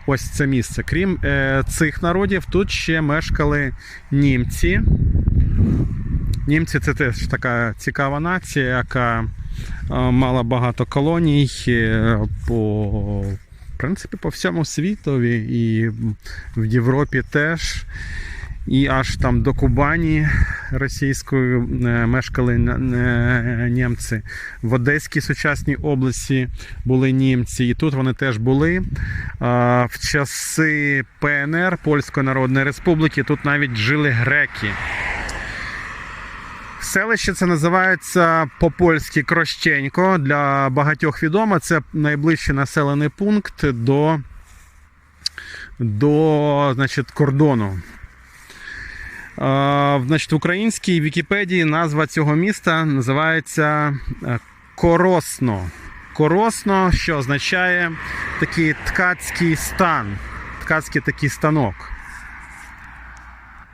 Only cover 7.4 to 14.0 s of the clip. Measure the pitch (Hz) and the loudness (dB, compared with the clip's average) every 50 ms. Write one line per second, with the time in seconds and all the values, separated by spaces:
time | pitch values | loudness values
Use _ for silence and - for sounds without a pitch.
7.4 | - 127 120 120 117 113 98 - - - - - 139 139 143 147 160 175 185 180 | -2 -2 0 0 0 -2 -4 -6 -6 -6 -2 -2 -2 -2 -2 -2 -2 -2 -2 -2
8.4 | - - - 147 131 127 127 127 123 - - 131 123 120 117 113 110 107 - - | -4 -4 -2 -2 0 0 0 -2 -2 -2 -2 0 0 0 0 0 -2 -4 -6 -8
9.4 | - - - - - - - - - - 143 127 127 127 123 127 131 127 131 127 | -8 -8 -8 -6 -6 -6 -6 -6 -4 -4 -2 0 2 4 4 4 4 4 2 0
10.4 | 120 117 131 120 123 120 113 - 120 - - 143 143 156 170 170 170 156 143 143 | 0 0 0 0 0 0 0 -2 -2 -2 0 0 0 2 2 2 2 4 4 4
11.4 | 139 - - - - 123 120 117 113 110 110 110 110 113 113 104 107 101 - - | 2 2 -2 -2 0 2 2 2 2 2 2 2 2 2 2 2 0 -2 -4 -4
12.4 | - - 120 113 107 107 104 107 104 101 104 104 101 101 101 101 98 98 98 - | -2 -2 0 0 0 0 0 0 0 -2 -2 -2 -2 -2 -2 -2 -2 -4 -6 -8
13.4 | - - - - - - - - - 143 196 - | -10 -16 -20 -20 -16 -14 -8 -6 -4 -4 -4 -6